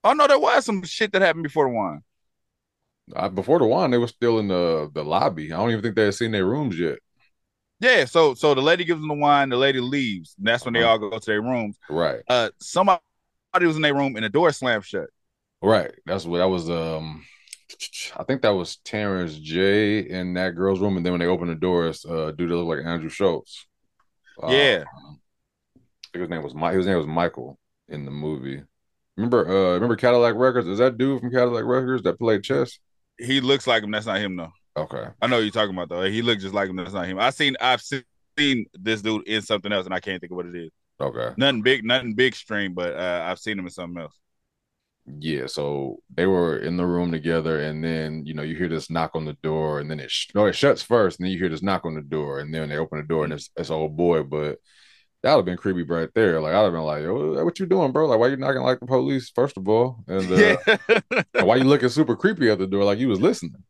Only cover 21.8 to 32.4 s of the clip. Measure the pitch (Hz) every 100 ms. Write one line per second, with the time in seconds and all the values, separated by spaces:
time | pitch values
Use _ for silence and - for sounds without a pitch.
21.8 | 82 76 82 82 78 78 87 85 85 78
22.8 | 80 85 80 - 98 80 - - - _
23.8 | _ _ _ _ _ - - 135 143 95
24.8 | 73 - - 73 _ _ _ _ _ _
25.8 | _ _ - 87 85 82 71 69 82 95
26.8 | 92 90 76 80 85 - 62 67 _ _
27.8 | _ 76 69 73 76 73 65 71 71 _
28.8 | _ _ _ - 117 120 85 95 92 90
29.8 | 120 113 127 123 120 110 127 123 87 101
30.8 | 127 117 135 135 123 127 123 117 113 127
31.8 | 127 127 92 82 117 104